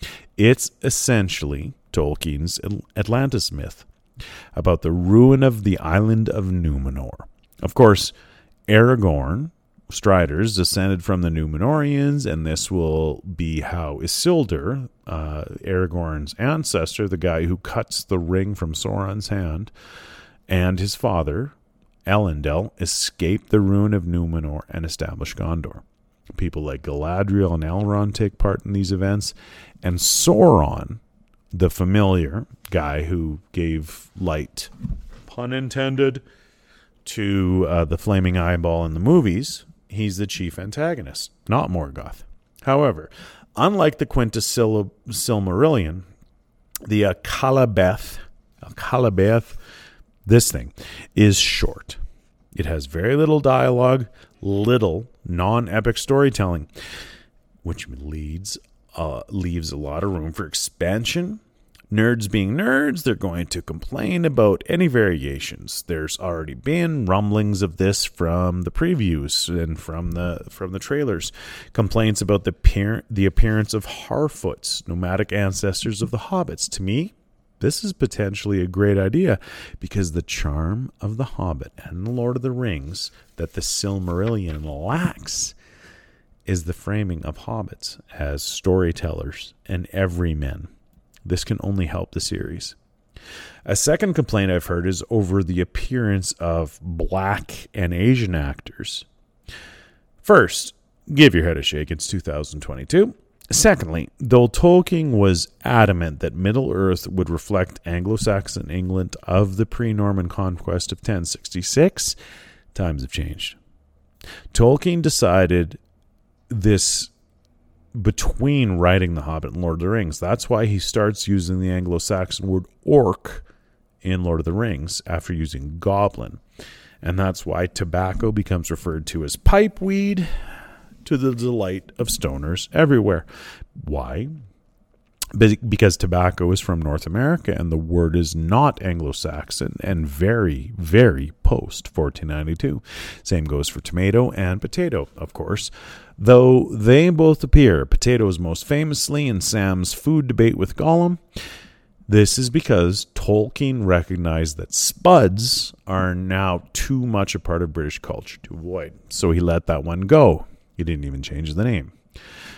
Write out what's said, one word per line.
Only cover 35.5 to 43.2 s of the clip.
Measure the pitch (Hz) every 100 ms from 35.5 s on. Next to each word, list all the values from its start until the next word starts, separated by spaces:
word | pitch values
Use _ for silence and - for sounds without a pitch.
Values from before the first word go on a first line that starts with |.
intended, | 131 131 135 135 135 135 127 - _ _ _ _ _ _ _ -
to, | - 101 98 92 92 85
uh, | 85 80
the | 82
Flaming | - 98 92 90
Eyeball | 85 87 85 82
in | 82 80
the |
movies, | 107 175 113 90 139 - - _ _
he's | 98 107 92
the | 101
chief | - 90 -
antagonist, | 98 123 160 156 69 - - _ -
not | 120 151
Morgoth. | 90 71 69 - - - - _ _
However, | - 139 143 82 78 -